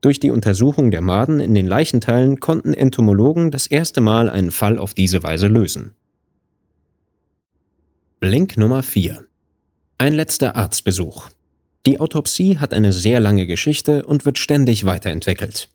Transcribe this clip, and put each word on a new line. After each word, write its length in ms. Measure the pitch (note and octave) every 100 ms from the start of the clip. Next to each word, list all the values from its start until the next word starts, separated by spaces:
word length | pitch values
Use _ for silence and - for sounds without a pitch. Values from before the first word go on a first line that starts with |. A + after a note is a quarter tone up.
Durch 200 | C#3 C#3
die 100 | C#3+
Untersuchung 640 | A#2+ G#2 F#2+ B2+ D3 B2+
der 80 | F2
Maden 400 | F2+ F#2+ C3+ D#3
in 140 | A#2 G#2
den 100 | F#2
Leichenteilen 720 | G#2 D#3+ B2 - A#2+ C3 C#3
konnten 360 | - D#3+ -
Entomologen 760 | D3+ C3+ B2+ A2 G2 B2 E3 E3
das 160 | C#3 -
erste 340 | D3+ E3 -
Mal 300 | A2 A2 A#2
einen 220 | G2 F2+
Fall 260 | - G#2 A2
auf 160 | G2
diese 300 | - F#2+ F2+
Weise 240 | D#2+ D#2+ G2+
lösen. 420 | A2 G2 - G#1+ _ _ _ _ _ _ _ _ _ _ _ _ _ _ _ _ _ _ _ _ _ _ _
Blink 360 | F#2 A#2+ F#3+ -
Nummer 280 | G#2+ C3
vier. 400 | C3 - F2 - - _ _ _ _ _ _ _
Ein 160 | C3+
letzter 400 | D3+ D#3 - B2
Arztbesuch. 760 | - G2+ - - F#2+ D#2+ - - _ _ _ _ _ -
Die 140 | C3+
Autopsie 580 | D#3 D#3 D3 - F#3 E3+
hat 160 | C#3
eine 180 | - G#2+
sehr 260 | F#2 F#2 A#2+
lange 280 | G#2 G2+ F2+
Geschichte 580 | E2+ - D3+ - D3
und 200 | - D3
wird 140 | D3 C3
ständig 460 | - D3 B2+ A2
weiterentwickelt. 840 | G2 F2+ F#2+ D#2+ - F2+ G2+ - -